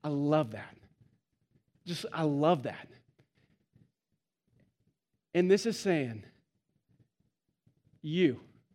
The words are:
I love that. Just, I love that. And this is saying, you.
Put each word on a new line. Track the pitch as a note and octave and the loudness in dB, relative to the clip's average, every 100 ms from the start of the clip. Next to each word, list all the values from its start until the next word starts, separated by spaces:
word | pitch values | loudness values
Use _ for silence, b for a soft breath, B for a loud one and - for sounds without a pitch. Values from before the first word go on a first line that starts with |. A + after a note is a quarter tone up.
I | D3+ | -2
love | C#3+ C#3+ D#3 A#2+ | 0 2 2 0
that. | G#2+ - - - _ _ _ _ _ _ _ _ _ - | -6 -14 -20 -20 _ _ _ _ _ _ _ _ _ -12
Just, | E3+ - | -10 -8
I | - | -2
love | D#3 C#3+ D3+ F3 | -2 2 2 2
that. | A#2+ F#2 - - _ _ _ _ _ _ _ _ _ _ _ _ _ _ _ _ _ _ _ _ _ _ _ | -2 -10 -16 -20 _ _ _ _ _ _ _ _ _ _ _ _ _ _ _ _ _ _ _ _ _ _ _
And | E3+ F3+ | 0 4
this | G3 | 4
is | A3+ G#3 | 2 -2
saying, | G3+ E3 B2+ A2 G2 _ _ _ _ _ _ _ _ _ _ _ _ _ _ _ _ _ | 0 0 -2 -8 -14 _ _ _ _ _ _ _ _ _ _ _ _ _ _ _ _ _
you. | D#3 E3 E3+ A#2 - _ _ | -6 2 2 2 -12 _ _